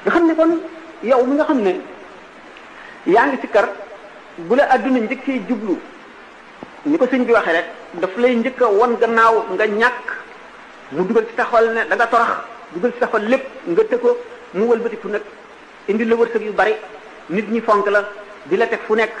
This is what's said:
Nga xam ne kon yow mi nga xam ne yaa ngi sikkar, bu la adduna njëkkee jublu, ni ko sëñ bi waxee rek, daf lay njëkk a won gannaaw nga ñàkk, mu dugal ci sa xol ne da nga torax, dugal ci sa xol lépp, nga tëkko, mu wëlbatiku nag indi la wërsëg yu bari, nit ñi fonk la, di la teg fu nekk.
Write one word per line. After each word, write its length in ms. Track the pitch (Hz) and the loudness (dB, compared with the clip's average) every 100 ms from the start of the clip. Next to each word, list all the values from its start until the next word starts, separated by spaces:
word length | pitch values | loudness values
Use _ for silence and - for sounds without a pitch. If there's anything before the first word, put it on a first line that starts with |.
Nga 60 | 190 | 2
xam 140 | 330 330 | 4 4
ne 80 | |
kon 180 | 320 320 330 - - - - | 4 2 2 -4 -16 -20 -8
yow 220 | 208 254 254 | 2 2 4
mi 80 | |
nga 100 | 285 | 2
xam 160 | 302 277 | 2 2
ne 100 | 196 - - - - - - - - - - - - - - | 2 -2 -8 -18 -20 -20 -20 -20 -20 -20 -20 -20 -20 -8 2
yaa 200 | 202 277 | 4 4
ngi 120 | 262 | -2
sikkar, 280 | - 214 233 - - - - - - - | 0 2 0 -4 -16 -18 -20 -20 -20 -16
bu 160 | 170 | 0
la 140 | 247 - | 2 4
adduna 280 | 254 233 254 | 2 2 0
njëkkee 400 | 214 262 - 254 190 | 0 -4 -4 -4 -4
jublu, 300 | 233 208 160 - - - - - - - - - - | -4 -2 -4 -6 -20 -20 -20 -20 -20 -20 -20 -20 -8
ni 140 | 147 160 | -2 0
ko 60 | 247 | 2
sëñ 180 | 254 | 0
bi 80 | 233 | 4
waxee 200 | 226 175 | 2 2
rek, 140 | 165 - - - | -2 -2 -12 -16
daf 220 | 170 180 214 | -6 -6 0
lay 180 | 247 233 | 2 2
njëkk 240 | 247 254 | -2 0
a 40 | 240 | 2
won 260 | 196 240 233 | 4 2 2
gannaaw 440 | 233 226 226 220 226 | 2 4 4 4 0
nga 120 | 185 214 | -2 0
ñàkk, 400 | 208 240 247 - - - - - - - - - | 2 0 0 -10 -12 -14 -20 -20 -20 -20 -20 -10
mu 120 | 139 | -4
dugal 220 | 185 226 220 | 0 0 0
ci 80 | - | -4
sa 80 | |
xol 280 | 220 233 226 | 0 2 2
ne 100 | 226 165 | 0 -2
da 60 | 202 | -2
nga 100 | 233 | 2
torax, 260 | 233 165 87 - - - | 2 0 -2 -8 -18 -14
dugal 180 | 165 233 | -4 -4
ci 60 | - | -2
sa 60 | 233 | -2
xol 140 | 220 208 | -2 0
lépp, 180 | 262 - - - | -2 -2 -12 -2
nga 160 | 170 | 0
tëkko, 320 | - 240 240 240 - - - | 0 2 0 0 -6 -18 -10
mu 100 | 175 233 | -4 0
wëlbatiku 400 | 226 196 214 190 | 0 -2 -8 -6
nag 140 | 208 - - - - - - - | -8 -8 -20 -20 -20 -20 -14 -4
indi 160 | 214 | -2
la 100 | 226 226 | 2 2
wërsëg 260 | 233 226 | 2 0
yu 100 | 214 | -4
bari, 220 | 196 196 214 - - - - - | 0 0 0 -6 -18 -20 -20 -6
nit 200 | 180 208 | -6 -2
ñi 100 | 226 | -4
fonk 260 | 226 208 202 | 2 2 4
la, 160 | 202 202 - - - | 0 -2 -12 -18 -18
di 120 | 139 196 | -4 0
la 100 | 226 | 0
teg 140 | 220 - | -2 0
fu 80 | |
nekk. 180 | 214 220 - | 0 0 -4